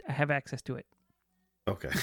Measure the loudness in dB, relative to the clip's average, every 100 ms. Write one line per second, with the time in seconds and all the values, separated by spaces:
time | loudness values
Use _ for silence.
0 | -4 2 2 2 0 -6 -4 -6 -8 _
1 | _ _ _ _ _ _ -2 -2 0 2